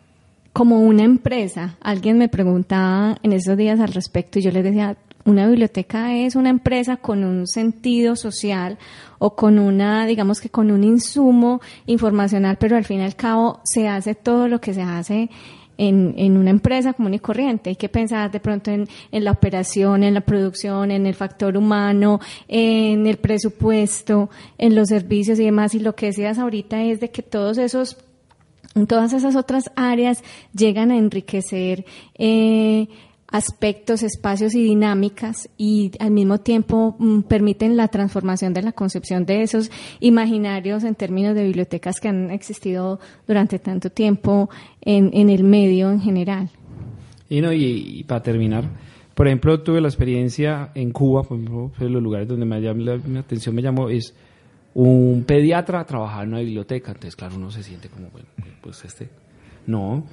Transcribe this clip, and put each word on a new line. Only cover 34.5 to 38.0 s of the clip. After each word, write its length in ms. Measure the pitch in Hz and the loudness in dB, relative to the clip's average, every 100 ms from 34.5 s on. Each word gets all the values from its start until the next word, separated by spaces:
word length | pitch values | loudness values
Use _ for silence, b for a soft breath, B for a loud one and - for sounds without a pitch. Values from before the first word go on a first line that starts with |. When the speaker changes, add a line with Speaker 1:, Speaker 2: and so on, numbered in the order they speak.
| 240 | 2
Speaker 1:
y 80 | |
dinámicas, 880 | 226 208 208 196 202 202 226 220 - - | 2 2 2 2 -2 -4 -10 -10 -14 -6
y 340 | 214 214 196 - | 0 0 0 -2
al 120 | 214 | 0
mismo 260 | 208 196 202 | 2 2 2
tiempo, 580 | 240 226 - 226 220 220 | 2 0 2 2 0 0
mm, 220 | 226 214 | 2 2
permiten 520 | 202 214 208 196 226 233 | 2 2 2 0 0 2
la 120 | 220 | 0
transformación 640 | 202 | -2